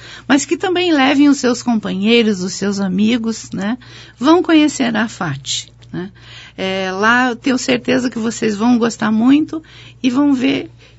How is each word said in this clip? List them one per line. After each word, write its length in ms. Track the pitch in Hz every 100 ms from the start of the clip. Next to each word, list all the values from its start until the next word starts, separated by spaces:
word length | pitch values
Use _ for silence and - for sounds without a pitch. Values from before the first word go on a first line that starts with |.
| - - -
mas 180 | 277 -
que 120 | 349
também 340 | 381 349 359
levem 380 | 302 262 277 285
os 80 | 277
seus 240 | 240 240
companheiros, 800 | - 226 196 185 208 233 214 185
os 120 | 185
seus 260 | - 202 196
amigos, 720 | 196 185 214 240 226 220 -
né? 240 | - 202 247 - - - -
Vão 240 | 262 349
conhecer 540 | 330 320 302 - 240 220
a 100 | 226
fat, 600 | - 170 139 - - - _ -
né? 160 | 165 185 - - - - -
É, 340 | 190 190 190
lá 380 | 190 214 247 254
eu 60 | 240
tenho 220 | 277 254
certeza 500 | - 247 247 247 247
que 80 | 233
vocês 380 | 226 - 220 202
vão 240 | 233 240
gostar 320 | 233 - 214
muito 500 | 220 247 294 311 320 - - - -
e 80 | 254
vão 240 | 247 285
ver 380 | 254 269 277 330 - -